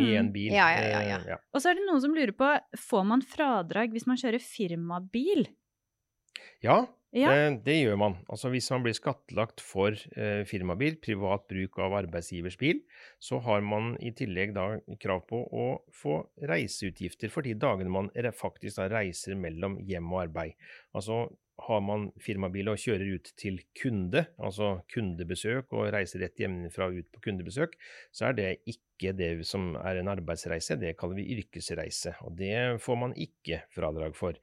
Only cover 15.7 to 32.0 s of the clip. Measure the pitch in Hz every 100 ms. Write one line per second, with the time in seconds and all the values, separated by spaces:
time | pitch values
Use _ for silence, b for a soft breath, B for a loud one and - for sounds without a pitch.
15.7 | 135 - - 147 156 - - 143 165 104
16.7 | - 98 - 87 - 113 165 131 107 139
17.7 | 98 92 95 98 120 117 - 95 - 101
18.7 | 104 98 110 98 82 - 98 85 80 98
19.7 | 98 95 90 85 92 87 80 80 - B
20.7 | B B - 101 113 117 - _ - -
21.7 | 110 101 104 101 - - 98 95 98 101
22.7 | 101 - 98 98 92 - - 104 90 -
23.7 | - 131 104 90 131 160 - 98 98 104
24.7 | 90 - 123 98 85 85 87 107 127 -
25.7 | 113 104 104 90 92 90 - 101 90 85
26.7 | - 95 90 - - 117 95 85 110 170
27.7 | - B B B - 113 120 95 - -
28.7 | - _ - 92 95 85 85 80 98 90
29.7 | 76 92 92 95 95 82 82 85 82 -
30.7 | 131 87 82 87 95 - 113 - 85 -
31.7 | 82 80 -